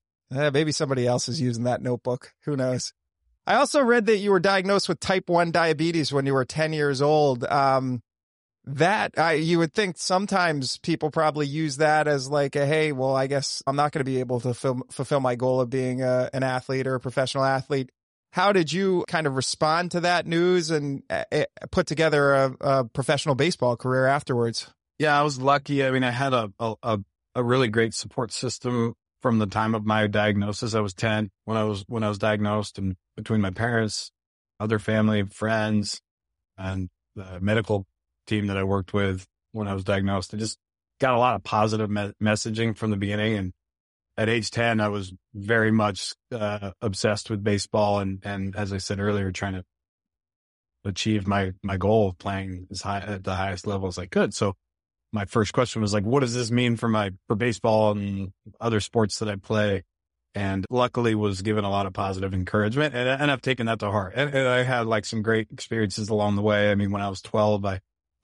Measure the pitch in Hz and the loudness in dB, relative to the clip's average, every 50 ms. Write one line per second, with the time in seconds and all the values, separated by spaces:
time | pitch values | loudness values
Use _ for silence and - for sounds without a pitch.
0 | _ _ _ _ _ _ 131 135 151 147 131 143 160 156 139 - 160 135 135 127 | _ _ _ _ _ _ -4 -2 0 2 2 2 0 0 0 -2 -2 -2 0 0
1 | 123 120 123 120 - - 117 160 127 123 117 113 120 123 120 - - 127 123 113 | 2 0 0 0 -2 -4 -4 -2 -2 -2 -2 -2 -2 -2 -2 -2 -2 -4 -4 -2
2 | - 127 123 127 - - _ _ _ 156 147 131 127 127 127 120 - - - _ | -2 -4 -6 -6 -8 -16 _ _ _ -6 -4 -2 -2 -2 -2 -4 -4 -8 -12 _
3 | _ _ _ _ _ _ _ _ _ - 190 240 285 - - 302 269 233 240 240 | _ _ _ _ _ _ _ _ _ 0 2 4 4 4 4 2 4 4 4 4
4 | 208 220 220 196 202 202 196 185 165 196 196 190 180 196 202 190 - - 170 - | 4 4 2 2 4 4 4 4 4 4 2 2 2 2 2 2 2 0 -4 -4
5 | - - 185 185 - - 175 170 175 170 165 175 165 160 156 139 160 170 170 165 | 0 0 0 0 0 2 2 2 2 4 2 2 2 2 2 2 0 0 0 0
6 | 143 - 139 139 135 139 135 135 127 - - 151 156 156 160 151 147 143 139 127 | 0 0 0 0 0 2 2 0 0 -2 -2 -2 -2 0 0 0 0 0 2 2
7 | 143 147 151 151 147 143 131 120 120 - - 147 139 135 135 131 131 127 127 117 | 2 4 4 4 4 4 2 0 -2 0 2 2 4 4 2 2 2 0 -4 -6
8 | - _ _ _ _ _ _ _ _ _ _ _ _ 135 143 131 156 180 208 214 | -8 _ _ _ _ _ _ _ _ _ _ _ _ -12 0 2 2 4 4 2
9 | 208 - - - 156 170 165 147 160 160 175 165 165 156 - 220 208 185 165 - | 0 -2 0 0 2 2 2 2 2 2 2 2 2 2 0 -2 -2 -2 -4 -6
10 | - - 185 185 202 - 190 190 175 170 151 143 127 - - - - 175 160 156 | -2 0 0 0 0 0 0 2 2 2 0 0 -2 -4 -6 -6 -2 -2 -2 0
11 | 156 151 - 165 156 156 143 151 147 139 139 156 160 151 131 135 156 151 151 156 | -2 -2 0 2 0 2 2 0 -4 -2 -2 -2 -2 -4 0 2 2 4 4 4
12 | 151 147 147 139 127 135 147 143 143 139 - 147 143 139 156 156 156 151 143 127 | 4 2 2 0 0 -2 0 0 0 0 0 0 0 2 2 2 2 0 0 0
13 | 131 135 135 135 135 135 143 139 139 - - - - 139 139 143 147 151 - 156 | 0 0 2 0 0 0 -2 -2 -2 -4 -8 -6 -4 -2 0 0 0 0 0 -2
14 | 135 131 131 127 127 120 127 120 113 127 120 - - 135 127 127 131 - - - | -2 -2 -2 -2 -2 -2 -2 -2 -2 -4 -4 -2 -2 -2 -2 -2 -6 -10 -8 -8
15 | 113 - 151 139 131 127 123 120 127 131 127 131 127 117 131 131 127 127 127 127 | -4 -2 0 0 2 0 0 0 0 2 2 2 0 0 -2 -2 -2 -2 -2 -2
16 | 131 127 127 127 127 - - 131 135 131 127 127 - - 135 131 127 131 131 127 | 0 2 2 2 0 0 -2 -2 -2 0 -2 -2 -4 -4 -4 -2 -2 -2 -4 -4
17 | - 131 - 143 131 127 - 139 135 135 135 131 - - 147 139 131 - _ _ | -4 -4 -2 -2 -2 -2 0 0 2 2 2 0 -2 -2 -2 -2 -2 -4 _ _
18 | _ _ _ _ _ _ - 180 180 202 208 190 165 143 147 185 196 190 185 175 | _ _ _ _ _ _ -2 2 2 4 4 4 2 2 0 0 0 2 2 0
19 | - - - 160 156 143 131 131 123 - - - 160 151 156 170 180 170 - 175 | 0 -2 -2 0 0 0 0 0 -2 -4 -2 0 2 2 2 2 0 -2 -2 0
20 | 165 175 175 170 - 151 170 165 175 180 180 180 165 156 165 151 143 143 139 135 | 2 2 2 2 0 0 0 2 4 4 4 2 2 0 -2 -2 -2 -2 -4 -6
21 | - _ - 69 - - - 151 143 - - - - - - 190 170 - 160 139 | -6 _ -6 -6 -4 -2 0 0 0 -2 -6 -14 -14 -2 -2 -2 0 0 0 0
22 | 160 160 151 147 143 139 139 135 135 135 135 - - 139 139 135 127 113 - - | 2 4 4 4 4 4 4 4 4 2 0 -2 0 2 2 2 0 -2 -4 -4
23 | 131 - 151 139 - 156 135 123 151 170 175 - 127 123 120 - - 127 127 131 | 0 0 0 0 2 0 2 2 2 0 0 0 0 0 0 0 -2 0 2 2
24 | 131 131 139 147 - - 131 120 117 117 110 - - - _ _ _ _ _ - | 4 2 2 0 0 -2 0 0 0 0 -2 -6 -10 -12 _ _ _ _ _ -2
25 | 147 151 147 143 147 151 139 123 131 139 139 143 143 - 143 139 135 131 131 131 | 2 4 4 4 4 2 0 0 2 4 4 4 2 0 0 2 2 2 2 2
26 | 127 123 117 123 139 139 131 120 110 101 98 - 117 113 104 - - 120 107 101 | 2 0 0 0 0 2 2 2 0 -2 -6 -4 -4 -4 -4 -4 -2 -2 -2 -2
27 | 98 - _ _ _ _ _ 127 123 120 123 135 131 113 104 117 113 113 - - | -2 -8 _ _ _ _ _ -2 2 2 4 4 4 2 4 2 2 2 0 -6
28 | - 107 - - 123 104 - - - 123 - - - 123 123 120 117 117 117 - | -10 -8 -6 -6 -6 -6 -6 -6 -6 -6 -6 -4 -4 -2 0 0 0 -2 -4 -8
29 | _ _ _ _ - 127 117 110 107 98 - 113 110 110 113 110 107 107 107 110 | _ _ _ _ 0 2 2 4 2 2 0 0 0 0 0 0 0 2 2 2
30 | 107 104 104 107 104 107 104 104 101 104 104 - - 113 113 110 104 101 - - | 2 2 2 2 2 2 2 2 0 -2 -4 -4 -4 -2 0 0 -2 -2 -4 -2
31 | 117 113 107 107 110 98 - _ _ 107 110 110 107 107 104 95 101 - 120 113 | 0 0 0 0 -2 -4 -8 _ _ -4 -2 0 0 0 -2 -4 -6 -8 -6 -2
32 | 110 104 104 98 110 107 107 104 104 104 107 107 104 - - - 98 95 90 - | -2 -2 -2 0 0 0 0 2 0 0 0 -2 -4 -6 -8 -6 -4 -4 -4 -6
33 | _ _ _ - 107 - 110 107 101 95 92 - 113 120 120 113 113 107 - - | _ _ _ -14 -6 -2 0 0 0 0 -2 -2 -2 0 2 0 0 0 -2 -6
34 | - - _ _ _ _ _ _ _ _ _ _ 107 107 110 104 - - 110 110 | -10 -12 _ _ _ _ _ _ _ _ _ _ -2 0 0 0 0 2 2 4
35 | 107 107 107 104 98 95 - - 110 110 113 110 107 107 107 104 98 - - - | 4 4 2 2 0 -2 -4 -6 -2 0 0 0 0 0 0 0 0 -2 -8 -10
36 | - _ _ _ _ _ _ _ _ _ _ - 95 95 95 95 92 90 - _ | -14 _ _ _ _ _ _ _ _ _ _ -10 -8 -6 -4 -6 -6 -8 -12 _
37 | _ _ _ 107 95 92 92 90 95 101 110 113 110 - 107 98 98 - _ _ | _ _ _ -16 -14 -14 -10 -4 0 2 2 2 2 0 -2 -2 -2 -8 _ _
38 | _ _ _ _ _ - 110 104 101 101 98 98 95 95 98 98 92 - - 101 | _ _ _ _ _ -2 -2 0 0 0 0 0 0 0 0 0 -2 -2 0 0
39 | 101 98 95 92 - _ _ _ _ _ - 110 107 101 98 98 95 98 101 98 | 0 0 0 -4 -8 _ _ _ _ _ -8 -8 -6 -4 -4 -4 -2 0 0 0
40 | 98 98 98 95 90 - - 107 110 107 - - _ _ _ _ _ _ _ _ | 0 0 0 -2 -4 -6 -8 -6 -6 -6 -8 -12 _ _ _ _ _ _ _ _
41 | 135 131 123 117 123 123 113 98 - - 117 107 107 110 107 107 110 101 104 104 | 2 2 4 4 4 2 2 -2 -4 -2 2 2 2 2 2 0 0 -2 -2 -2
42 | 101 101 - _ 107 107 110 104 - 117 107 110 113 117 104 - 113 110 104 98 | -4 -6 -6 _ 0 2 2 2 0 -4 -2 -2 -2 -2 -2 -2 -2 -2 -2 0
43 | 101 101 104 107 107 110 110 101 95 90 - _ _ _ _ _ _ _ _ _ | -2 -2 -2 -2 0 0 0 -2 -4 -6 -8 _ _ _ _ _ _ _ _ _
44 | _ _ _ - 110 110 117 117 104 - - 117 117 120 113 110 107 104 101 104 | _ _ _ -2 0 0 0 0 -2 -4 -2 0 0 2 2 2 0 0 -2 -4
45 | 95 92 90 - _ _ - 104 98 101 117 113 110 110 110 110 107 104 95 - | -8 -10 -12 -18 _ _ -14 -10 -2 2 2 4 4 4 4 4 2 2 0 -4
46 | - - - - _ _ 123 113 107 104 104 104 101 98 - _ 123 110 95 - | -8 -10 -12 -14 _ _ -6 -4 -4 -4 -4 -4 -8 -10 -10 _ -6 -6 -4 0
47 | - 110 104 101 - - 113 104 101 107 101 98 - - - 107 104 101 101 101 | 0 0 0 0 -4 -6 -6 -2 0 0 0 0 -2 -2 0 2 2 2 2 0
48 | 98 98 95 95 - 101 101 98 98 98 95 98 104 95 98 95 - - 101 98 | -2 -4 -6 -6 -8 -8 -6 -6 -6 -6 -6 -6 -6 -4 -6 -6 -4 -6 -4 -2
49 | 101 104 104 101 98 92 90 - 98 98 95 92 - - _ _ _ _ _ _ | 0 0 0 0 -2 -2 -4 -4 -6 -6 -6 -8 -10 -14 _ _ _ _ _ _
50 | _ _ _ _ _ _ _ _ _ _ _ _ _ _ _ _ - 98 92 - | _ _ _ _ _ _ _ _ _ _ _ _ _ _ _ _ -8 -8 -6 -2
51 | - 113 107 104 95 101 101 101 98 92 90 - - 98 98 92 95 101 110 113 | 0 0 0 0 2 2 2 2 0 -2 -4 -8 -6 -6 -4 0 2 2 4 4
52 | 104 95 87 - - 101 98 95 95 95 92 90 92 92 95 - - 101 101 101 | 2 2 -2 -6 -8 -6 -6 -6 -6 -8 -10 -12 -12 -12 -14 -10 -6 -6 -6 -6
53 | 95 104 104 95 92 101 92 92 95 98 95 95 - 107 101 95 92 92 87 92 | -6 -6 -8 -8 -6 -6 -4 -4 -4 -4 -6 -6 -6 -6 -4 -4 -4 -6 -6 -8
54 | 87 87 - 202 202 110 - - 113 98 95 - _ _ _ _ _ _ _ _ | -10 -4 0 0 0 0 0 -2 -2 -2 -2 -6 _ _ _ _ _ _ _ _
55 | _ _ - 107 98 - - 117 104 - - 135 123 - - 113 107 101 101 104 | _ _ -6 -6 -6 0 0 0 0 2 2 0 0 0 0 -2 -2 0 0 0
56 | 95 110 131 143 135 120 117 123 120 110 120 123 123 120 117 107 - 117 110 107 | 0 2 2 2 2 0 -2 -4 -2 0 0 2 2 2 0 0 0 0 0 0
57 | 104 98 95 - _ - 117 98 120 123 110 - - 117 110 110 107 107 104 104 | 0 -2 -4 -10 _ -4 -2 0 0 0 0 0 0 2 4 4 4 4 2 0
58 | 101 101 98 98 95 92 - _ _ 110 - _ - 117 113 104 - - - 120 | -2 -4 -4 -6 -6 -8 -10 _ _ -20 -14 _ -2 0 0 0 -2 0 0 0
59 | 110 98 - - 113 107 98 98 - - 110 107 107 104 98 92 - _ _ _ | 0 0 0 -4 -4 -6 -6 -8 -6 -2 0 0 2 0 0 -2 -4 _ _ _
60 | _ _ _ _ _ _ _ 101 101 98 98 95 92 - 127 123 123 123 - 123 | _ _ _ _ _ _ _ -4 -4 -2 -2 -4 -4 -2 0 0 0 2 0 0
61 | 120 113 110 107 104 104 95 92 95 110 107 107 101 98 98 101 98 95 92 - | 2 2 2 2 0 0 -2 -2 -2 -2 0 0 0 0 -2 -2 -2 -4 -4 -4
62 | 98 98 98 95 95 95 95 95 90 - - 107 104 107 113 143 151 147 120 123 | -4 -4 -4 -4 -4 -4 -2 -4 -4 0 0 0 0 0 0 0 -2 0 -2 -2
63 | 123 127 135 135 147 147 139 123 - 131 131 123 117 113 113 107 113 104 98 104 | 0 0 0 2 0 0 0 0 0 -2 -2 0 0 -2 -2 -2 -2 -2 -2 -2
64 | 95 92 104 127 143 147 143 135 135 127 123 127 127 127 131 120 113 113 110 107 | -2 -2 -2 -2 -2 0 2 2 2 2 2 2 2 2 0 0 0 0 0 0
65 | 98 - - 113 101 113 110 110 110 - - - - - 117 113 110 98 - 110 | -2 -2 -4 -2 0 2 0 0 0 -4 -10 -16 -10 -6 -2 -2 -2 -2 -2 -6
66 | 107 101 113 104 104 104 101 101 104 107 104 104 104 104 101 101 101 98 101 101 | -4 -2 0 0 2 2 0 2 2 2 2 4 4 4 2 2 0 0 -2 -4
67 | 101 101 95 - - - - 107 104 107 107 98 101 98 95 98 - _ _ _ | -4 -6 -6 -8 -10 -4 0 2 2 2 2 0 0 -4 -4 -6 -10 _ _ _
68 | _ _ _ _ | _ _ _ _